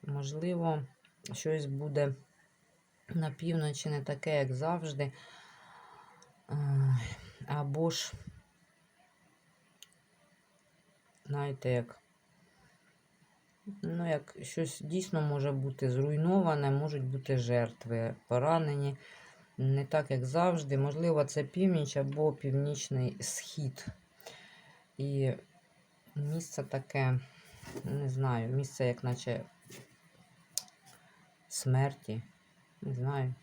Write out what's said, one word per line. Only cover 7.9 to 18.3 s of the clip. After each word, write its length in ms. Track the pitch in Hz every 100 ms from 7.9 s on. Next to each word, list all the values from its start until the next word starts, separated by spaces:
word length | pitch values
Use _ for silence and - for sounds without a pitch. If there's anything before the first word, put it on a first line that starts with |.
| 160 - - - - - _ _ _ _ _ _ _ _ _ _ _ _ _ - _ _ _ _ _ _ _ _ _ _ _ _ _ -
знаєте, 440 | 143 143 135 127
як, 300 | 123 120 - _ _ _ _ _ _ - _ _ _ _ _ _ _ _ _ 208 202
ну, 280 | 165 170 170
як 260 | 151 139 -
щось 400 | 143 - 160 -
дійсно 400 | 147 180 185 165
може 300 | 147 143 139
бути 400 | 139 135 131 135
зруйноване, 800 | 123 143 151 165 190 175 151 143
можуть 320 | 139 151 147
бути 340 | 131 135 131 135
жертви, 800 | 120 120 117 - 117 117 113 -
поранені. 720 | _